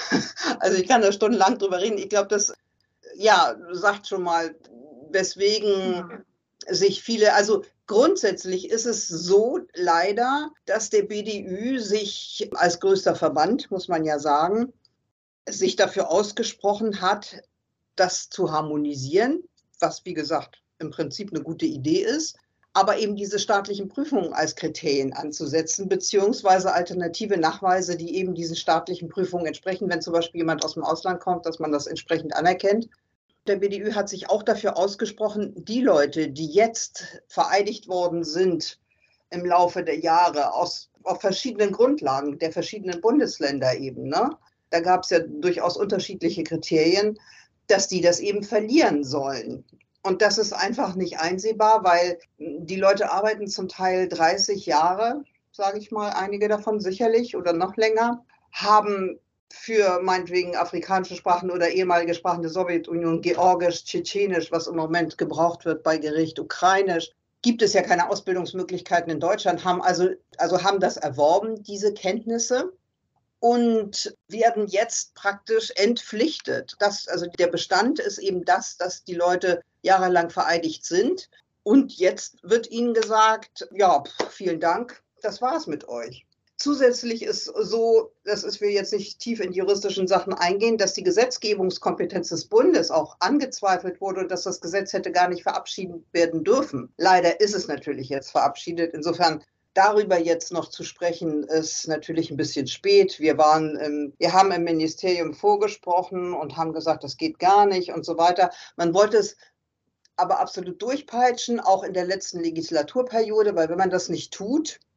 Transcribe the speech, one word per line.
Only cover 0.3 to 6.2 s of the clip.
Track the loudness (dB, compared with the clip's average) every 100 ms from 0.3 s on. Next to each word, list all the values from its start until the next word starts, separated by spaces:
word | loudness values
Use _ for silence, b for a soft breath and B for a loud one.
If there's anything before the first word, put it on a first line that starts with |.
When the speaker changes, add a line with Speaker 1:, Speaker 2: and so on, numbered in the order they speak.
| -6 -6 -2
Speaker 1:
also | 0 2
ich | 4
kann | 4
da | 4
stundenlang | 2 2 4 4 2
drüber | 0 0
reden. | -2 -4
Ich | -2
glaub, | -2 0
das, | 0 -2 -6 _ _ _ _ -20
ja, | 0 4 6 4 0 -8
sagt | -2 -2 -2 -4
schon | -6
mal, | -2 -2 -2 -8 _ -20 -20 -20 -4
weswegen | -2 -2 0 0 0 0 0 0
Speaker 2:
Ja. | -4 -6 -14